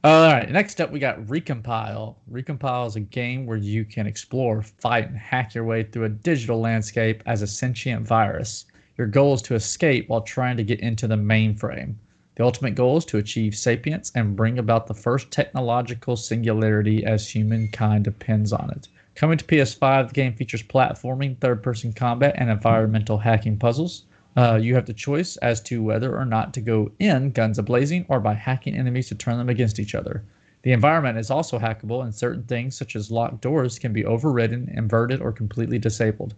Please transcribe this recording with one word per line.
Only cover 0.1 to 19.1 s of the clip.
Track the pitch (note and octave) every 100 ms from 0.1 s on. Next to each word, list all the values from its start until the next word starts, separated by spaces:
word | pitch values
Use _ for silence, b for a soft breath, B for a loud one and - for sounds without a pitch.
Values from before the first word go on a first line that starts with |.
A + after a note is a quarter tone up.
| D#3+ D#3+
right, | C#3 G#2+
next | D3+ G#3 -
up | D#3
we | D3
got | C3 - G#2+
Recompile. | D3 - B2 A2+ A2+ G#2+ G#2+ A2 - -
Recompile | B2 C3 C#3+ C#3 B2 A#2+
is | A2
a |
game | G2+ B2+ B2 B2+ B2+
where | A2
you | G2+ A2
can | G#2+ - G#2
explore, | G#2+ - B2+ B2 A2
fight, | G#2+ _ A#2+ A#2 G#2+
and | A2+
hack | - B2+ A#2
your | A#2
way | A2+ A2+
through | A2 A#2 A2+
a |
digital | G#2+ E3+ D3+ A2+ A#2
landscape | A2+ A2+ G#2+ - A2 G#2+ -
as | A2
a | G#2
sentient | - B2+ B2 C3+ A2+ A2
virus. | A2+ G#2 D2 - - - b b -
Your | A#2
goal | A#2 C#3+
is | C3+
to | -
escape | A#2 - - E3 B2+ -
while | A2+
trying | A2 - B2 A#2+
to |
get | G#2+ A2
into | A#2 A2 A2+
the | A2
mainframe. | G#2 A2 A2 G#2+ - - B1+ G#2+ b b b
The | -
ultimate | A#2+ A#2 C3+
goal | G2+ B2 D3+
is | E3
to | G#2+
achieve | G#2+ - A2
sapience | G#2+ - A#2 C3+ D3+ -
and | B2 G#2+ G2
bring | A2+ B2
about | A2+ A2+ A2+
the |
first | G#2+ - C3 -
technological | - - C3 A#2+ A#2+ B2 A#2 - A#2
singularity | - A2+ A#2 A2 A2 G#2+ G#2 G#2+
as | - G#2+ G#2
humankind | A2 G#2+ A2+ G#2+ - G#2+ G#2
depends | G2+ G#2 - G#2+ G#2
on | A2 -
it. | - - b b